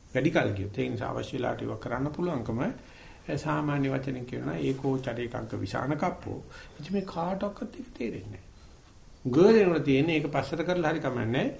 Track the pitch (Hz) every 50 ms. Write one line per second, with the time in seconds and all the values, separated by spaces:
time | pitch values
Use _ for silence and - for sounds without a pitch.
0 | - - - 127 143 - - 170 123 107 101 98 95 101 - 127 127 127 120 104
1 | - - - 120 120 - - 127 120 120 117 113 117 117 113 110 - - 120 127
2 | 135 147 147 - 175 175 160 123 107 - 113 117 151 233 277 - - - - -
3 | - - - - - - 151 147 - 151 151 151 151 147 143 143 135 135 135 135
4 | 135 135 131 127 123 - 127 123 127 139 156 165 143 135 131 131 139 139 135 131
5 | 127 123 117 120 120 117 120 117 113 110 107 104 104 101 123 123 127 135 151 147
6 | 185 175 - - - - - - - - - - - - - - 143 160 190 202
7 | 190 190 - 170 165 180 196 190 202 202 202 - 247 220 - - - - - -
8 | 123 107 95 101 98 104 104 - - - - - - - - - - - - -
9 | - - - - - 131 123 151 185 220 226 220 202 180 170 151 135 143 135 135
10 | 151 170 165 151 147 - - 139 123 - 165 156 156 175 180 180 165 151 160 160
11 | 147 135 120 117 113 110 120 143 208 285 285 -